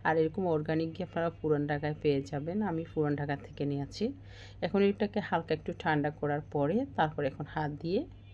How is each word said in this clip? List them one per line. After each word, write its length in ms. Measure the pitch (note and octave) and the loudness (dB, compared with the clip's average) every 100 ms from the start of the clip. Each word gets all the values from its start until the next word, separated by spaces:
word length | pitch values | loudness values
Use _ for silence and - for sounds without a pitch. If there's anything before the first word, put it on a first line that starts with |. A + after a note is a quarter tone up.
আর 140 | - D#3+ | 4 4
এরকম 300 | D#3+ D#3+ F#3 | 4 2 2
অর্গানিক 460 | D#3 D3+ D#3+ E3 | 2 2 0 0
ঘি 100 | D#3+ | -4
আপনারা 260 | F3+ - E3+ | -4 0 -2
পুরান 380 | E3 D#3 D3 D3 | 0 2 2 2
ঢাকায় 280 | D3 D3 D#3 | 0 0 0
পেয়ে 200 | D3+ C#3 | 2 2
যাবেন, 400 | C#3 D3 D3+ F#3+ | 0 -4 -2 -2
আমি 220 | G#3 E3 E3 | 0 -2 -2
পুরান 220 | - D3+ C#3+ | 0 2 2
ঢাকা 200 | D3 C#3+ | 0 -2
থেকে 300 | - - C#3+ | -4 -4 -2
নিয়েছি। 480 | C#3+ C#3 - A3 C#4+ - - - - | 0 -4 -2 -2 -4 -14 -16 -16 -6
এখন 200 | F3 G3 | 0 4
এটাকে 380 | G3+ G3+ G#3 G#3 | 4 4 0 -2
হালকা 340 | - F3 E3 | 0 0 2
একটু 200 | D#3 - E3+ | -2 -2 -2
ঠান্ডা 300 | E3+ D3+ D3 | 2 2 2
করার 320 | D3+ D3 D3 D#3 | 0 0 0 -2
পরে 340 | D3+ C#3+ G3+ C#4 - | 0 2 2 0 0
তারপর 300 | D#3+ D#3 C#3+ | 0 2 -2
এখন 200 | C#3+ D3 | -2 -6
হাত 220 | - D3+ | -4 -4
দিয়ে 340 | D3 E3 G3 F4 - - | -4 0 0 -2 -10 -18